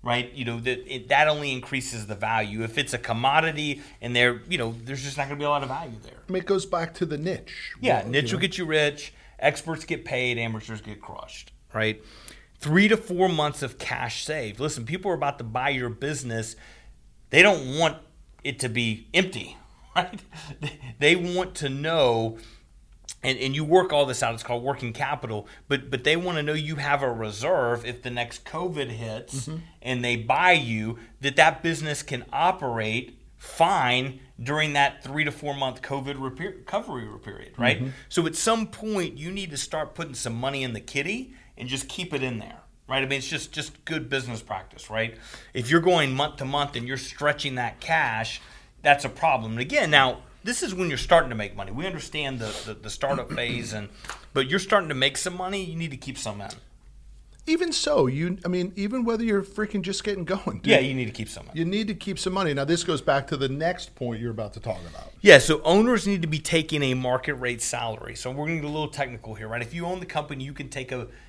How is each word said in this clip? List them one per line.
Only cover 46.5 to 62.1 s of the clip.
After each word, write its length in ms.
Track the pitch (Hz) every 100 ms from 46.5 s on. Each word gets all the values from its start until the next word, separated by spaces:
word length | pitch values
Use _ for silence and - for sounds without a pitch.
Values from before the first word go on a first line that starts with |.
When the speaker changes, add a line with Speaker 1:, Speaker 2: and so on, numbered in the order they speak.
| 143 143
Speaker 1:
and 140 | 123 120
you're 80 | 131
stretching 600 | - - 147 147 147 127
that 240 | 120 -
cash, 600 | - 160 135 110 113 - - - - -
that's 220 | 147 143
a 60 | 117
problem. 420 | - 165 131 113
And 80 | 113
again, 300 | 135 294 180
now, 300 | 147 131 113 - -
this 200 | 196 240
is 120 | 320
when 140 | 185 180
you're 80 | 131
starting 320 | - 170 139
to 80 | 113
make 180 | 101
money. 160 | 101 98
We 140 | 117 185
understand 520 | 170 - 151 139 131
the, 160 | 110 101
the, 80 | 113
the 160 | 104 107
startup 420 | - 139 139 117
<clears throat> 20 |
phase, 400 | - 120 120 113
and, 160 | 107 101 - - - -
but 160 | 139 131
you're 100 | 185
starting 300 | 190 208 165
to 60 |
make 240 | 131 135 135
some 180 | 180 180
money, 260 | 185 202
you 140 | 180 160
need 140 | 165
to 80 | 131
keep 180 | - 123
some 240 | 110 101
in. 80 | 98 - - - - - - - - - -
Speaker 2:
Even 260 | 320 339
so, 340 | 294 294 285 131
you, 320 | 135 175 190
I 40 | -
mean, 240 | 180 180 190
even 280 | 202 254
whether 180 | 233 226
you're 180 | 233 202
freaking 400 | 196 - 214 208
just 200 | 180 196
getting 200 | - 196
going, 360 | 165 190 190 98
dude, 40 | -
Speaker 1:
Yeah, 120 | 185
you 160 | 135
need 120 | 131 117
to 40 |
keep 160 | 110 107
some 180 | - -
in. 40 | 156
Speaker 2:
you 60 | 165
need 220 | 202 214
to 60 |
keep 240 | 208 -